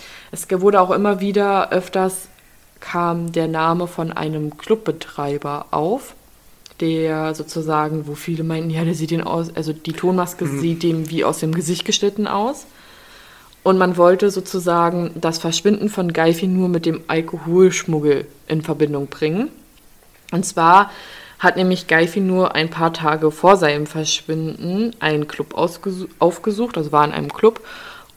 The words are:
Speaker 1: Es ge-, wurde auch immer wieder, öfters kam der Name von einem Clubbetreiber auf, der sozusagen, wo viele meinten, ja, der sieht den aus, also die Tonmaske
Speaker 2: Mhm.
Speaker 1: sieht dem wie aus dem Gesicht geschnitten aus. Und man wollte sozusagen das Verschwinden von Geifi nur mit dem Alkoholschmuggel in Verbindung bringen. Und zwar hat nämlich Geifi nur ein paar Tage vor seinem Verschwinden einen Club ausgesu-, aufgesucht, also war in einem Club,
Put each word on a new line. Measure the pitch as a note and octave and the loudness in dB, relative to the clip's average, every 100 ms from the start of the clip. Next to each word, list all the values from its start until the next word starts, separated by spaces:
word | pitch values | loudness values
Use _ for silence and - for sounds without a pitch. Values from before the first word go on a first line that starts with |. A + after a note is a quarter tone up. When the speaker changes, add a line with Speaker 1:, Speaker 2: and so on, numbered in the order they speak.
| - - - | -20 -20 -16
Speaker 1:
Es | - - | -12 -4
ge-, | F#3 | 2
wurde | G3 G3+ | 4 4
auch | F3+ | 4
immer | F#3 G#3 G3 | 2 0 0
wieder, | G3+ G3+ G3+ G3 - | 0 0 2 0 0
öfters | F#3 F#3 F#3+ F#3+ F#3 - - _ _ _ _ | -2 -2 -2 -2 -4 -12 -20 _ _ _ _
kam | - F3 F3 E3+ E3+ | -8 -2 -2 -2 -4
der | E3 D#3+ | -2 -2
Name | D#3+ D#3+ E3+ F3 | 0 0 0 -2
von | F3 E3 | -6 -6
einem | - D#3 D#3 D3+ D3+ | -4 -4 -4 -6 -6
Clubbetreiber | - A3 F#3+ D#3 - - C#3+ D3 C#3+ D3 - | -2 -2 -2 -6 -8 -8 -6 -6 -6 -8 -6
auf, | D3+ D#3+ C4 - - - - - - - - | -2 -2 -2 -6 -20 -20 -20 -20 -20 -20 -6
der | E3 D#3+ D#3+ D#3 D#3 D#3 | -2 0 -2 -2 -4 -6
sozusagen, | D3+ E3 D#3 D3+ D3+ D#3 D3 | -8 -6 -2 0 0 -2 -6
wo | D3 | -8
viele | - E3 | -6 -4
meinten, | D#3+ D#3+ E3 | -2 -4 -4
ja, | D#3+ | -2
der | E3 | -2
sieht | E3 D#3 | -2 -2
den | E3 | -2
aus, | - E3 E3 | -2 -4 -4
also | E3 D#3 | -4 -6
die | D3+ - | -6 -8
Tonmaske | D#3 F3+ F#3 F3 - | -2 0 2 0 -4
Speaker 2:
Mhm. | D#3+ C#3 | -4 -2
Speaker 1:
sieht | E3 E3 | -2 0
dem | E3+ D#3+ D#3 | 0 0 -2
wie | E3 | 0
aus | - E3 | 0 0
dem | D#3+ | -2
Gesicht | E3 D#3 F3 | -2 -2 -4
geschnitten | - G3+ G3+ G3+ G3+ | -2 0 0 0 -2
aus. | G3+ A3+ D4 - - - - - - - - - - | -2 -2 -4 -12 -20 -20 -20 -20 -20 -20 -20 -20 -2
Und | - F#3+ | 2 4
man | F3+ F3 | 4 6
wollte | F3 F#3 G3+ | 6 6 2
sozusagen | F#3+ F3+ F#3+ F3 E3+ E3+ F3 E3+ | 0 -4 -4 0 2 2 0 -4
das | E3+ E3 E3 | -4 -4 -2
Verschwinden | E3+ - G#3 G3+ G#3 | -2 0 2 2 0
von | G#3 F3 | -2 -2
Geifi | E3 E3 E3 F#3+ | 2 2 2 0
nur | F#3 F3+ | 2 2
mit | E3+ | 0
dem | E3+ D#3 - | 0 -2 -2
Alkoholschmuggel | D#3+ E3 E3 D#3 F3+ F#3 E3 - D#3 D3 C#3 C#3+ - - | -2 -2 -6 0 6 6 4 -2 0 2 0 -2 -12 -4
in | D#3 | -4
Verbindung | D#3 D3+ D3 C#3+ C#3 | -2 0 0 0 -6
bringen. | - D#3 F3 D4 - - _ - - _ - - | -4 -2 -2 -4 -8 -20 _ -20 -20 _ -20 -6
Und | E3+ | -4
zwar | E3 - E3 F#3 G3+ - - - - - | -2 2 8 8 6 0 -18 -20 -20 -2
hat | F3+ F3 | 0 2
nämlich | F#3 F3+ - | 2 0 2
Geifi | D#3+ E3+ G3 | 2 2 0
nur | F#3+ F#3 F3+ | 0 2 2
ein | - D#3+ | 0 -4
paar | D#3+ E3 | 0 -2
Tage | E3 D3+ D#3 D#3 | 0 -2 2 0
vor | D3+ F3 G3 | 4 6 6
seinem | D#3 D3 D3+ | 4 0 -4
Verschwinden | D#3 D#3 - - D#3+ D#3+ D#3 E3+ F#3+ A#3 A#3 | -6 -4 -4 -4 -4 -4 -6 -4 -2 -2 -2
einen | D#3 D3+ D3+ | -2 0 -2
Club | - - | -6 -8
ausgesu-, | - E3+ - G3 F#3 F#3 - | -2 -2 -2 -8 -8 -8 0
aufgesucht, | B3+ B3+ A3 G#3 A#3 F3 | 0 0 -2 -2 -2 -4
also | D3+ | 0
war | D3 | 2
in | D3 | 2
einem | D3+ C#3+ | 0 -6
Club, | - A3 - - - - - - | 2 2 2 -4 -20 -18 -20 -16